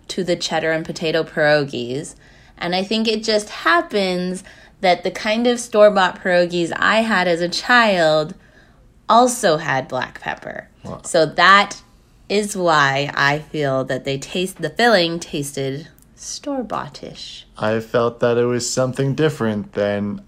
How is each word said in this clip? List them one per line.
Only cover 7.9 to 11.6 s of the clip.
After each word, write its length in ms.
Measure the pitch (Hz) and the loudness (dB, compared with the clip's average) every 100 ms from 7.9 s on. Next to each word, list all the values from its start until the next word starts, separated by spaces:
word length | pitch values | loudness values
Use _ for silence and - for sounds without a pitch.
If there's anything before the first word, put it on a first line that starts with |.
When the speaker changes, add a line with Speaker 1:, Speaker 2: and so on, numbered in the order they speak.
| 180 160 156 156 - _ _ _ _ _ _ - | 4 4 2 0 -8 _ _ _ _ _ _ 2
Speaker 1:
also 500 | 226 247 240 196 156 | 4 4 2 0 0
had 300 | 143 135 131 | 0 -4 -2
black 320 | 127 123 - | -6 -6 -8
pepper. 480 | - - - - - _ | -10 -10 -12 -14 -16 _
Speaker 2:
Wow. 180 | - - | -14 -14
Speaker 1:
So 220 | - 170 156 | -2 2 2
that 560 | 175 175 202 | 4 6 6